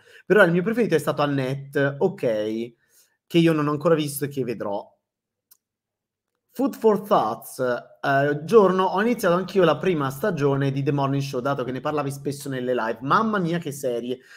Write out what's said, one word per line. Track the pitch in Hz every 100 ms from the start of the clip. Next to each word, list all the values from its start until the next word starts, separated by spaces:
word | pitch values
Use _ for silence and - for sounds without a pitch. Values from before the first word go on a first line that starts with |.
| _ - -
Però | 208
il | 180
mio | 175
preferito | 190 226 185 156
è |
stato | 156 147
Annette, | 143 139 131 139 139 147 139 139
ok, | 185 - 127 107 107 113 120 - _ _ _ _ _
che | 170
io | 165
non | 156 147
ho |
ancora | 147 170 156
visto | 147 - 143
e |
che | 139
vedrò. | 120 104 104 101 - _ _ _ _ _ _ _ _ _ _ _ _ _ _ _ _
Food | - 269 -
for | 226 196
Thoughts, | - 185 110 113 - -
eh, | 127 120 - _ 143 139 143 143
giorno, | 160 220 185 185 190
ho | 185
iniziato | 226 233 185 175
anch'io | 185 190
la | 165 147
prima | 180 156 135
stagione | 139 214 156 139 139 139
di | 139
The | 139
Morning | 143 135 139
Show, | 139 127
dato | 135 135
che | 123
ne | 127
parlavi | 151 147 139
spesso | 139 147 139 139
nelle | 131 123
live. | 123 113 117
Mamma | 135 185 226 208
mia | 165 170
che | 147
serie, | 135 127 120 123 151 -